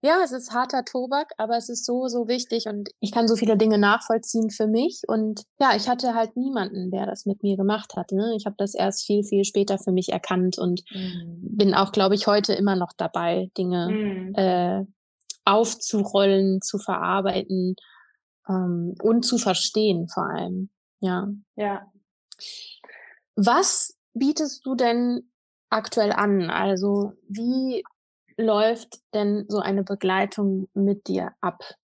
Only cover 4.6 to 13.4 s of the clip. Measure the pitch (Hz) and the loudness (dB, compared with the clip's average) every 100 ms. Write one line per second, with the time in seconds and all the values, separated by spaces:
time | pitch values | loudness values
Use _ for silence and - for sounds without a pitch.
4.6 | 214 220 302 - - 220 214 208 - _ | 0 2 0 -4 -2 0 0 -4 -12 _
5.6 | 269 214 214 247 254 226 226 247 262 254 | 2 2 0 -2 0 0 -2 -2 -4 -2
6.6 | 196 - 185 190 196 190 - 202 202 190 | -4 -4 -4 -4 -4 -4 -4 -2 0 2
7.6 | 196 214 - - 180 190 220 220 208 202 | 2 0 -4 -10 -4 -2 0 -2 -4 -4
8.6 | 202 - 190 190 - 208 208 202 196 - | -4 0 -2 -2 0 0 2 2 2 0
9.6 | 196 196 - 185 185 175 - 185 185 185 | 0 -2 0 0 0 -4 -2 0 0 0
10.6 | 180 175 - 190 185 180 170 170 180 208 | -2 -2 -6 -8 -8 -8 -12 -12 -8 2
11.6 | 202 180 196 214 190 202 208 208 208 - | 4 6 2 2 2 2 4 2 2 0
12.6 | 202 190 180 - 170 175 170 180 | 2 2 -2 -4 -4 -2 0 0